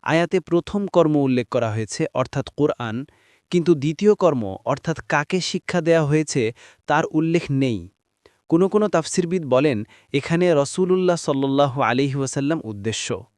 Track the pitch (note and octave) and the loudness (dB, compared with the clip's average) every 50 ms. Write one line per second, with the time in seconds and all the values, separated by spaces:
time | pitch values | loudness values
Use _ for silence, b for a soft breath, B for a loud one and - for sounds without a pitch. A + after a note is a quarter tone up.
0 | - - D3 E3 E3+ E3+ - F#3 - - E3+ E3+ - - - G3+ G3+ F#3+ - F3 | -2 0 0 0 0 0 0 -4 -2 0 -2 -2 -2 -2 -4 -4 -4 0 2 2
1 | E3 D#3 D3+ C#3+ C#3 C3+ B2+ B2 A#2+ _ - B2 A#2 A2+ G#2+ A2+ A2 - - - | 4 4 4 2 2 2 0 0 -2 _ -2 -2 -2 0 -2 -4 -6 -6 -4 -6
2 | D#3+ - _ B2+ C3 - - C#3+ C3 - _ - D3 D3+ - _ B2 A2+ G#2+ A#2+ | -6 -4 _ -4 -4 -4 -4 -8 -8 -8 _ 0 0 0 0 _ -6 -6 -6 -8
3 | C#3+ b b b b b b b b _ - F3+ D#3+ F3 E3+ C#3+ B2+ D#3 D#3+ - | -10 b b b b b b b b _ 0 0 4 2 2 2 2 -4 -2 2
4 | G3+ G#3 G#3 - F#3 E3+ D3 B2 G#2+ G2 F#2+ - _ A#2 C#3 C#3 - - D#3 - | 2 2 4 4 2 2 2 2 -2 -4 -6 -6 _ -4 -4 -4 -4 -6 -6 -6
5 | - _ D#3+ D3 D3+ _ F#3 F#3 - - - F3 _ - - F3 D#3 E3 E3 E3 | -4 _ -2 -2 -2 _ -4 -4 -4 -4 -6 -6 _ -2 -4 -2 2 4 4 4
6 | D#3 C#3 D3+ D#3 D#3 - - C#3+ A#2 A2 - b b b b b b - D3 D3+ | 4 2 2 0 0 0 -2 -2 -2 -2 -4 b b b b b b 0 0 0
7 | D#3 - - D#3 D#3+ E3 E3 E3+ - - C#3 C3+ C3+ C3 A2+ F#2+ E2+ F2+ _ _ | 0 0 0 0 0 2 0 -2 -2 -2 -2 0 0 0 -2 -4 -8 -12 _ _
8 | _ _ _ _ b b b b b _ E3 E3 F#3 F#3+ - G#3+ G#3+ G#3 - E3+ | _ _ _ _ b b b b b _ 2 2 2 2 2 0 0 2 0 -2
9 | D#3 - - - F3 E3+ F3+ F#3 D#3+ C3 B2+ B2+ C#3+ D#3 B2+ G#2 G#2 b b b | -2 0 -2 -2 -2 0 -2 -4 0 2 2 4 4 2 0 0 -6 b b b
10 | b b - C#3+ - - E3+ E3+ F3+ F3+ E3 C#3+ C#3+ - - - F#3 F3+ F#3 F#3 | b b -4 -4 -2 0 0 2 4 4 4 2 2 0 -2 -2 0 2 2 2
11 | F#3 F3+ F3 D#3+ - - C#3+ C3+ C#3 C3+ C3+ C#3 C#3+ C#3 A#2+ C3+ C3 A2 A#2+ B2+ | 2 2 0 0 -2 -2 -2 0 0 0 2 2 2 2 2 0 0 0 2 0
12 | C#3 C#3 C3 C#3+ C3+ C3 - C#3+ C#3 C#3+ D#3+ D#3+ - A2 G#2+ G2+ G2 A2 G#2 - | 0 0 -2 -4 -4 -4 -4 -4 -2 -2 -2 -4 -6 -10 -10 -6 -6 -6 -6 -6
13 | - - A#2+ F#2+ A2 _ _ | -6 -6 -8 -8 -8 _ _